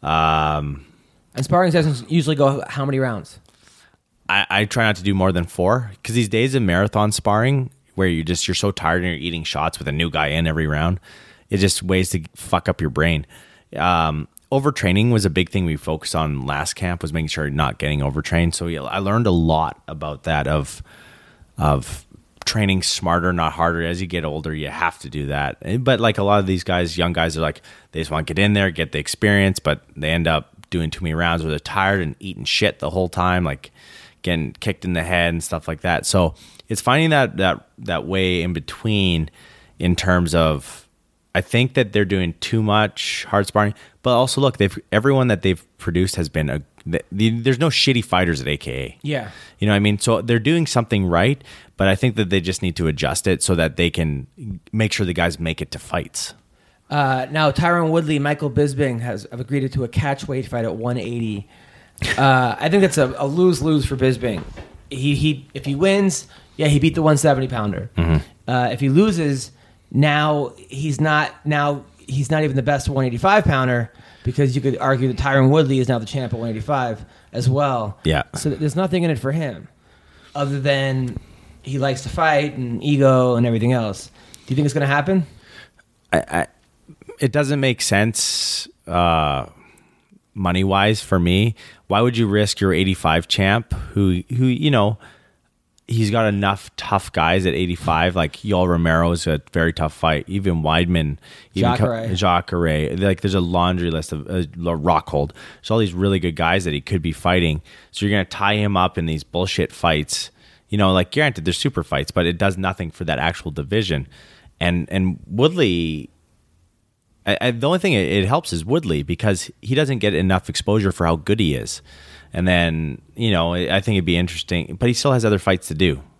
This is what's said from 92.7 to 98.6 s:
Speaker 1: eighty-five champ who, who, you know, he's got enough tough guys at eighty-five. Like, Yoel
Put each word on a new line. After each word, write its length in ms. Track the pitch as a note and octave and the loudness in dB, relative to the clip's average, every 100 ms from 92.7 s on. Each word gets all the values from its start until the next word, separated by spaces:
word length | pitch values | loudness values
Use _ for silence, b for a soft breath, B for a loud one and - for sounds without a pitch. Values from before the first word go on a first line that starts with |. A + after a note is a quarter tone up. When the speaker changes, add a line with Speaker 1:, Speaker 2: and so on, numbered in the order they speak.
Speaker 1:
eighty-five 540 | E2+ F#2 F#2 E2 E2 E2 | 2 2 0 2 2 0
champ 460 | - F#2+ G#2+ A2 | 0 2 2 -2
who, 500 | - - - G2 F2+ - | -6 -4 0 2 0 -2
who, 160 | B2 C3 | 0 0
you 260 | B2 D3+ | 2 2
know, 260 | C3 G2+ G#2+ b b b b b _ _ _ - | 2 2 0 b b b b b _ _ _ -6
he's 240 | A2+ G#2+ | -2 0
got 160 | A2+ A2 | 2 2
enough 420 | G2+ G2 G2 - - | 2 0 -2 -6 -14
tough 360 | - G2+ - | -2 -2 -2
guys 340 | - D#2+ F#2 F#2 | 0 2 2 2
at 80 | C#2 | 0
eighty-five. 600 | F2+ F2 D2 E2 F2 F2+ | -2 -2 -2 2 2 0
Like, 180 | D#2 - | -2 -4
Yoel 300 | G#2+ G2 | -2 2